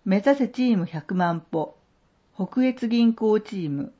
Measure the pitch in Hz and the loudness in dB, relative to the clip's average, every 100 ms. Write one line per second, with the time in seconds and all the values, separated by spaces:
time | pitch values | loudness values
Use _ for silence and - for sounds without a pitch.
0 | 196 196 277 277 240 - 254 208 165 160 | -2 2 2 2 0 0 0 0 -2 -8
1 | - 185 175 170 - 160 151 - _ _ | -6 -2 -2 -2 -4 -6 -6 -10 _ _
2 | _ _ _ - 185 254 254 254 233 233 | _ _ _ -8 -4 0 0 0 0 4
3 | 233 226 220 214 214 196 160 143 - | 4 2 2 0 0 -6 -4 -6 -8